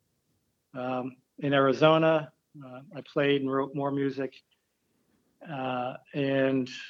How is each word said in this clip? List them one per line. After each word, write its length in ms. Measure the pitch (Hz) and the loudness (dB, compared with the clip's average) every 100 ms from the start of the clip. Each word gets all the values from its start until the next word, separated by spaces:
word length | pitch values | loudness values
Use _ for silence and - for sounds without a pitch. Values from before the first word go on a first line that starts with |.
| _ _ _ _ _ _ _ | _ _ _ _ _ _ _
um, 440 | 131 127 127 127 - _ - | -10 -6 -4 -6 -12 _ -6
in 140 | 143 | 0
Arizona. 800 | 139 135 120 156 160 160 156 151 _ _ 151 131 | 4 4 6 6 6 4 2 -2 _ _ -20 -18
Uh, 140 | 127 143 143 | -18 -16 -16
I 60 | |
played 400 | - 156 143 139 | -6 0 2 2
and 100 | 135 | 0
wrote 240 | 135 135 143 | -2 -2 -4
more 160 | 139 | -4
music. 420 | 139 139 127 131 - _ _ _ _ _ _ _ _ _ _ - | -2 -2 -4 -8 -10 _ _ _ _ _ _ _ _ _ _ -12
Uh, 440 | 135 131 127 123 - _ | -8 -6 -6 -6 -10 _
and 560 | 151 139 135 135 135 127 - | -4 0 2 2 0 -2 -8